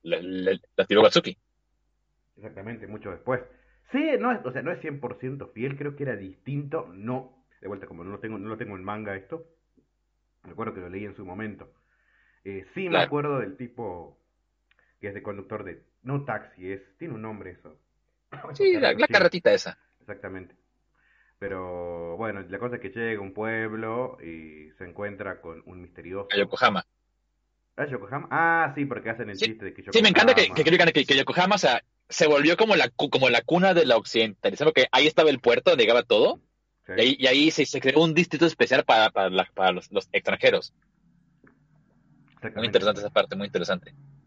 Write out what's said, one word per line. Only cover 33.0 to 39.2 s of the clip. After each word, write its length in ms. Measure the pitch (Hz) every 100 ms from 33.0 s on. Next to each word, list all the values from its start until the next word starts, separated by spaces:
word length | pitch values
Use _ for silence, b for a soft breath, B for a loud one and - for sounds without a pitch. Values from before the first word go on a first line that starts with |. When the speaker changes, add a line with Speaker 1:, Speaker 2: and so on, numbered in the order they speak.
| 147
Speaker 1:
como 180 | 135 131
la 100 | 120
cuna 300 | - 175 190
de 120 | 175 135
la 100 | 113
occidentalización, 720 | - 113 110 98 101 101 151
porque 180 | 156 127
ahí 140 | 127 151
estaba 240 | 165 156
el 100 | 131
puerto 300 | 120 120 -
donde 140 | 151
llegaba 180 | 110 120
todo, 380 | 117 113 143 - _ _ _ _ -
Speaker 2:
Sí. 60 | 92
Speaker 1:
y 40 |
ahí, 160 | 120 139
y 80 | 127
ahí 240 | 135 156
se, 140 | 156 135
se 140 | 135
creó 220 | 131 147
un 100 | 165
distrito 300 | 156 180 147 165
especial 380 | - - 131
para, 260 | - 117 110
para 200 | -